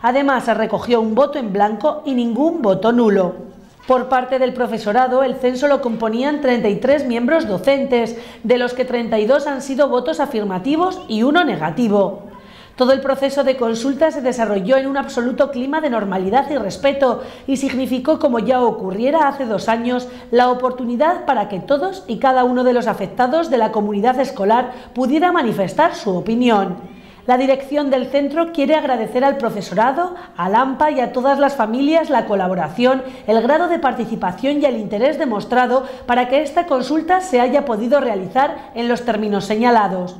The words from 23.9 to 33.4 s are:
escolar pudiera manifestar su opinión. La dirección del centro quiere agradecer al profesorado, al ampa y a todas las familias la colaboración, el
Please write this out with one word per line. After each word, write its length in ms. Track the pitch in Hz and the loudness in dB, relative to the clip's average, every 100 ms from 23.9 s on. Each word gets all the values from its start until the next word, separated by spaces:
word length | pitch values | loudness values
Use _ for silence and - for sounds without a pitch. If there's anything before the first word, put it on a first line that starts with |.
| 202 226 254 | 0 0 2
escolar 520 | 262 - 196 226 247 - - | -2 0 2 2 0 -8 -12
pudiera 380 | - 254 311 359 | -4 0 2 2
manifestar 640 | 349 247 180 185 - 330 339 | 2 0 0 -2 2 0 0
su 220 | 214 180 | -4 -2
opinión. 760 | 185 226 247 214 190 175 - - - - - | -2 0 4 4 2 -6 -12 -20 -20 -12 0
La 100 | 247 | 2
dirección 520 | 269 269 269 294 285 | 2 0 0 -2 0
del 180 | 254 247 | 0 0
centro 440 | 285 285 302 330 | 0 0 0 -2
quiere 240 | - 269 311 | 0 2 2
agradecer 480 | 294 240 220 247 | 2 -2 -2 0
al 140 | 269 277 | 2 0
profesorado, 760 | 226 202 180 185 233 277 359 359 - - | -2 -4 -4 0 2 2 -4 -6 -14 -6
al 200 | 180 214 | 0 2
ampa 360 | 269 262 302 | 2 2 0
y 80 | 269 | 2
a 140 | 240 | -2
todas 260 | 262 254 277 | 0 2 4
las 160 | 285 277 | 2 2
familias 540 | 220 240 277 320 320 | -2 0 2 2 2
la 160 | 254 226 | 0 0
colaboración, 800 | 202 185 185 156 170 247 269 - - - | -2 0 -2 -4 0 2 2 -2 -12 0
el 140 | 226 | 2